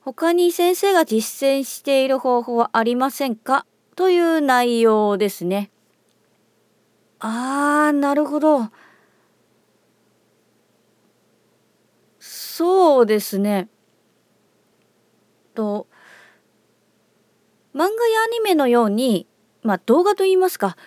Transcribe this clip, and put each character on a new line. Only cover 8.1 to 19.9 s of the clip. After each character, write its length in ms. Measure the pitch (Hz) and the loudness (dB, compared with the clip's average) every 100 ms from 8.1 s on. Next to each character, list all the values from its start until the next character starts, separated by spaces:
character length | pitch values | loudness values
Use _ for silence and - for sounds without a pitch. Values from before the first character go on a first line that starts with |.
る 100 | 285 | 0
ほ 160 | 294 294 | -2 0
ど。 300 | 311 294 220 _ - _ _ _ _ _ _ _ _ _ _ _ _ _ _ _ _ _ _ _ _ _ _ _ _ _ _ _ _ _ _ _ _ _ | 2 2 0 _ -20 _ _ _ _ _ _ _ _ _ _ _ _ _ _ _ _ _ _ _ _ _ _ _ _ _ _ _ _ _ _ _ _ _
そ 840 | - - - - 339 381 349 269 | -20 -18 -16 -4 0 4 4 4
う 60 | 226 | 4
で 140 | 214 | 2
す 180 | - 196 | -2 -4
ね。 300 | 202 202 - _ _ _ _ _ _ _ _ _ _ _ _ _ _ _ _ _ _ | -2 -2 -4 _ _ _ _ _ _ _ _ _ _ _ _ _ _ _ _ _ _
と、 320 | - 214 208 - _ - - - _ _ _ _ _ _ _ _ _ _ _ _ _ _ | -8 -6 -6 -10 _ -20 -20 -20 _ _ _ _ _ _ _ _ _ _ _ _ _ _
漫 60 | 269 | -4
画 40 | |
や 60 | 359 | -2
ア 380 | 453 466 440 453 | 0 0 0 -2
ニ 80 | 466 | -2
メ 140 | 427 | 0
の 120 | 339 269 | 0 2
よ 180 | 240 | 2
う 40 | 220 | 2
に、 360 | 208 254 196 - _ _ _ | 0 0 -2 -4 _ _ _
ま 120 | 226 | -4
あ、 60 | 185 | -4
動 200 | - | 2